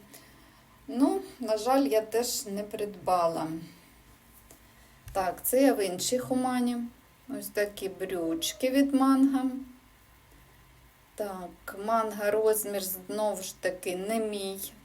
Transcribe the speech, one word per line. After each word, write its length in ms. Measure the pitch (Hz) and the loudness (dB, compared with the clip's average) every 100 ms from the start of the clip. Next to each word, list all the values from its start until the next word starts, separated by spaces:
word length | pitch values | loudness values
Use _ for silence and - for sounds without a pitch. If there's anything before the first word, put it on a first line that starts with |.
| - - - - - - - - - | -16 -20 -20 -20 -20 -20 -20 -20 -8
Ну, 340 | 240 285 381 - - | 2 2 2 -4 -8
на 180 | 226 214 | -2 0
жаль, 240 | 233 269 | 4 4
я 180 | 269 220 | 6 2
теж 460 | 220 226 240 - 208 | 2 0 0 -4 -4
не 160 | 196 | -6
придбала. 840 | 208 214 208 196 - 180 170 165 160 160 - - - - - - - - - - - - - - - | -6 -6 -6 -4 0 4 4 0 -4 -6 -10 -18 -20 -20 -20 -20 -20 -20 -20 -20 -20 -20 -20 -20 -6
Так, 260 | 196 185 175 | -2 -2 -2
це 200 | - 254 | 2 6
я 120 | 277 | 6
в 120 | 233 190 | 6 0
іншій 320 | 180 - 247 | -2 0 -2
хумані. 580 | - 254 254 247 240 240 240 - - - - 208 | 0 0 0 0 0 -2 -8 -12 -20 -20 -12 -10
Ось 100 | 202 | -6
такі 400 | 208 208 - 190 | -2 -2 -4 -10
брючки 840 | - 190 180 165 165 - - 262 | -8 -6 -4 -2 -2 -4 -2 0
від 240 | 269 277 | 2 4
Манго. 560 | 269 269 269 269 269 262 262 - - - - - - - - - - - - - _ _ | 4 4 6 4 4 -2 -4 -10 -18 -20 -20 -20 -20 -20 -20 -20 -20 -20 -20 -20 _ _
Так, 600 | - 202 185 175 - - 196 208 | -8 -6 -8 -12 -14 -14 -8 0
Манго 440 | 226 220 208 208 | 2 0 0 0
розмір, 520 | 214 220 214 202 196 | 4 4 2 0 -4
знову 600 | 190 - - 208 214 190 | -4 -8 -6 -2 -2 -2
ж 200 | - - | -8 -6
таки, 340 | 185 185 196 180 | -4 -4 -4 -4
не 220 | 196 226 | -2 -2
мій, 540 | 214 208 196 196 - - | -2 -4 -6 -8 -10 -12